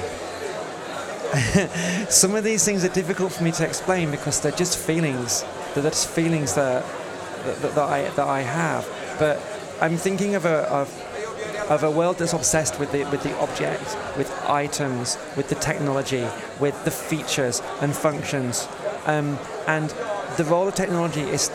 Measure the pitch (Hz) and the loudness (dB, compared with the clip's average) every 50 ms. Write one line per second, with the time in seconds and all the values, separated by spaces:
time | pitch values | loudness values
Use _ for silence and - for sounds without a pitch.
0 | - - - - - - - - 427 392 - - - - - - - - - - | -2 -4 -6 -6 -6 -8 -6 -6 -6 -6 -6 -6 -6 -8 -8 -8 -8 -8 -8 -8
1 | - - - - - - - 139 120 - - 202 180 - - 170 175 180 180 202 | -6 -8 -8 -6 -4 0 2 2 2 4 4 4 4 4 0 -2 0 0 0 0
2 | 220 - - - 196 190 208 220 202 220 220 196 - 214 202 190 175 175 - 190 | 0 4 6 6 6 6 4 2 2 2 2 4 2 2 2 2 2 2 2 2
3 | 175 160 202 - 190 180 - - 165 165 160 - 165 - - - - - 185 180 | 0 0 0 0 0 -2 0 0 0 0 2 2 0 0 0 -4 0 2 2 2
4 | 165 147 143 139 - 147 131 - - 147 139 - 180 175 - - - - 160 170 | 2 0 -2 -2 -2 -2 -2 2 0 0 2 2 0 0 0 -2 0 0 2 2
5 | 165 147 131 123 123 117 - - - - - - - - - 143 139 156 151 - | 2 2 0 -2 -2 0 -2 -2 -2 -4 -8 -8 -8 -4 -2 0 0 2 2 2
6 | - - - 170 165 165 165 156 143 131 - 147 139 131 127 127 - - - - | -2 0 2 2 2 4 4 2 2 2 2 2 2 4 2 0 0 -2 -6 -8
7 | - - - - - - - - - 127 - - 143 131 - 151 143 - 143 143 | -8 -8 -8 -8 -8 -8 -8 -6 -4 -4 -4 -2 -2 0 2 2 2 4 2 0
8 | 139 - - 147 139 143 139 135 131 123 143 165 170 156 131 117 - - - - | 0 0 0 0 2 2 2 0 0 0 0 0 0 2 0 0 -2 -4 -6 -8
9 | - - - - 151 151 143 143 - - - - - - - - 175 160 170 165 | -8 -8 0 2 2 2 2 0 -2 -8 -8 -8 -10 -10 -2 0 2 2 2 2
10 | - 196 196 180 202 202 202 190 156 170 160 147 - - 143 139 139 139 - - | 2 0 2 2 2 2 2 2 2 4 4 4 2 2 2 0 0 -2 -4 -12
11 | - - - 208 214 220 - - - - - 214 - - 151 147 151 156 151 165 | -12 -10 -8 -8 -6 -6 -6 -6 -8 -6 -4 -4 0 2 2 4 4 4 4 4
12 | 170 180 175 180 165 165 170 160 - - - 156 147 - - - 143 135 139 143 | 4 2 2 2 0 0 0 0 2 4 4 4 2 2 0 -2 -2 0 0 0
13 | 135 139 143 139 - 143 135 - 147 143 - - 151 151 - - - - - - | 0 0 -2 -2 0 -2 0 0 -2 -2 0 -2 -2 -2 -2 -2 -4 -6 -6 -6
14 | - - - 139 135 - - - - - 147 143 143 147 - - 147 135 127 120 | -6 -6 -2 -2 -2 -2 -2 -4 0 2 2 2 2 0 -2 -2 -2 0 0 -2
15 | 117 - - - - - - 139 139 - 147 - - 147 156 156 147 143 135 139 | -2 -2 -4 -4 -6 -6 -4 -4 0 0 0 0 0 0 0 0 0 0 0 0
16 | 135 - 135 123 117 117 - - - - - - 139 143 139 - - 165 - - | 0 0 0 0 0 -2 -4 -6 -10 -10 -2 0 0 0 0 0 -2 -2 -2 -2
17 | - - 165 151 127 - - 147 131 120 120 - - - - - 147 143 139 - | -4 -2 -2 -2 -2 -2 0 2 2 2 0 -2 -4 -6 -4 0 0 0 0 2
18 | - 208 170 156 - - 151 139 127 123 113 - - - - - - - - - | 2 0 0 0 -4 -2 -2 0 0 0 -2 -2 -4 -4 -8 -6 -4 -4 -4 -2
19 | - 156 151 151 147 147 143 - - - - - - 160 156 156 156 147 - - | 0 0 2 2 2 0 -2 -2 -4 -6 -8 -4 0 0 0 2 0 -2 -4 -4
20 | - - 208 202 - - - 170 165 147 170 175 190 196 190 - 190 196 180 170 | -4 -4 -4 -4 -4 -4 0 0 2 4 4 4 4 2 2 0 0 2 2 2
21 | 170 165 156 151 143 127 151 143 - - | 0 0 0 -2 -2 0 0 0 0 0